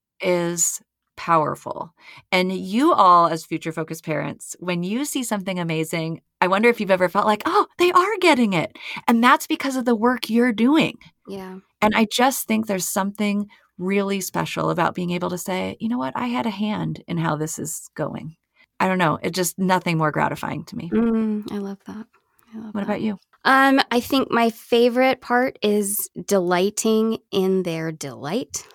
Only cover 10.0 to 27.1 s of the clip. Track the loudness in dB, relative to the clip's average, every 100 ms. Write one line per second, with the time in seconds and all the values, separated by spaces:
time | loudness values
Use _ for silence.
10 | 2 0 0 2 2 4 4 4 2 -2
11 | -20 _ -16 -14 -14 -16 -18 0 2 4
12 | 2 2 2 2 -2 -2 -2 -4 -4 -4
13 | -4 -2 -2 -2 -4 _ _ -8 -2 0
14 | 0 -2 -4 -4 -4 -2 -2 0 -2 -2
15 | -4 -4 -4 -6 -6 -6 -6 -6 -6 -4
16 | -6 -6 -4 -4 -4 -4 -4 -4 -4 -6
17 | -6 -4 -2 -2 -4 -6 -8 -10 -12 -8
18 | -8 -8 -14 -18 _ _ _ -4 0 2
19 | 0 0 -4 -2 -2 0 2 2 2 0
20 | 2 0 -2 -2 -6 -6 -10 -10 -2 0
21 | 2 0 -2 -4 -6 -8 -8 -10 -14 -16
22 | -16 _ _ _ _ -16 -10 -6 -4 -2
23 | -4 -6 _ _ 2 4 6 4 2 0
24 | 0 0 2 2 2 0 0 4 4 4
25 | 2 0 0 0 0 -2 0 0 0 -4
26 | -8 -8 0 0 2 2 0 0 2 2
27 | 2